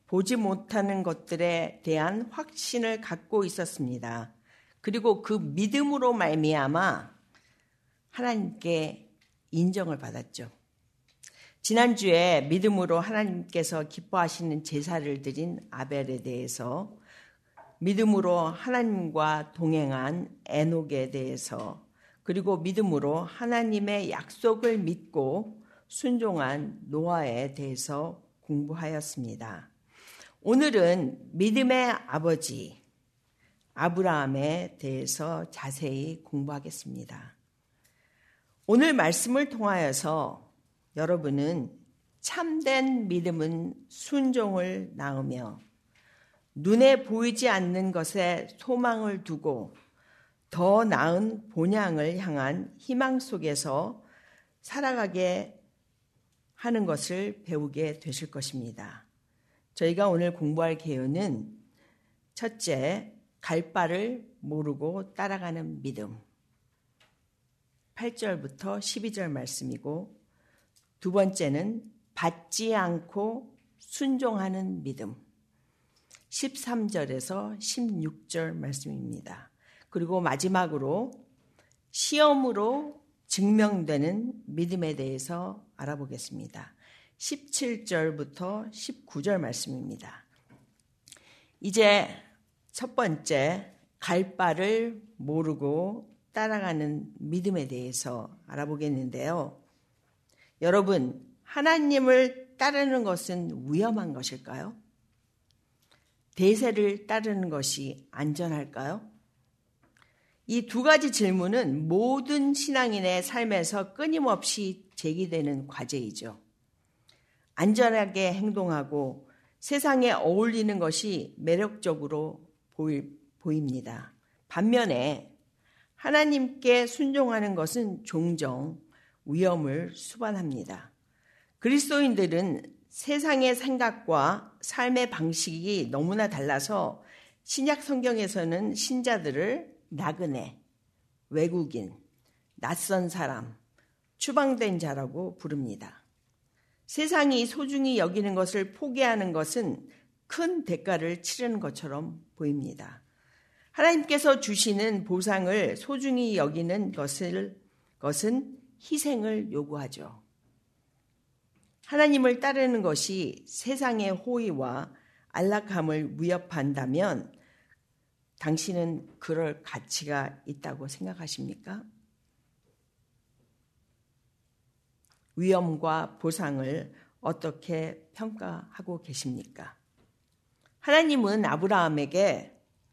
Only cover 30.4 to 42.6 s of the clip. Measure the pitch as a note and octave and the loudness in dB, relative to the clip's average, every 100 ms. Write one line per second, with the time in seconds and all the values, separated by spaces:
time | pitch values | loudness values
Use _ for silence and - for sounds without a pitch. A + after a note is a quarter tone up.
30.4 | - B3+ D4+ A3 E3+ F3+ C3+ - - D#3+ | 2 4 6 6 6 4 0 -4 -6 2
31.4 | G#3 A3+ B3+ B3+ B3 - - D3 E3 D#3+ | 4 4 4 4 2 -2 -4 0 2 0
32.4 | D#3+ A#2 F2+ - _ _ _ _ _ _ | -2 -8 -12 -16 _ _ _ _ _ _
33.4 | _ _ _ - E3+ F3 F#3 D#3 C3+ C3+ | _ _ _ -2 0 2 2 2 0 0
34.4 | D3 E3 F3+ - C#3 C3 C3 - D#3 D#3+ | 0 -2 -6 -10 -6 -6 -4 -4 -4 -6
35.4 | E3 - C3+ C#3 D3 C3+ D#3 D#3+ - C#3+ | -8 -10 -10 -6 -4 -4 -6 -10 -8 -6
36.4 | C#3 C#3+ D3+ - C3+ B2+ A#2+ A#2 A#2 _ | -4 -8 -10 -14 -12 -14 -14 -16 -20 _
37.4 | _ _ _ _ _ _ _ _ _ _ | _ _ _ _ _ _ _ _ _ _
38.4 | _ _ - A#3 D#4+ C4 D#3+ F3 A#3 C4 | _ _ 4 6 8 6 4 2 2 0
39.4 | C#4+ A#3 G#3 F#3 D3 C3+ D3+ D#3+ B2+ - | 0 -2 0 2 0 0 -2 -2 -2 -8
40.4 | - _ _ _ _ D3+ D#3+ F3 D3+ C#3+ | -20 _ _ _ _ -4 0 0 0 0
41.4 | D3 E3+ A2+ - _ _ _ _ - - | 0 -2 -6 -12 _ _ _ _ -8 -4
42.4 | E4+ D#4 | -2 0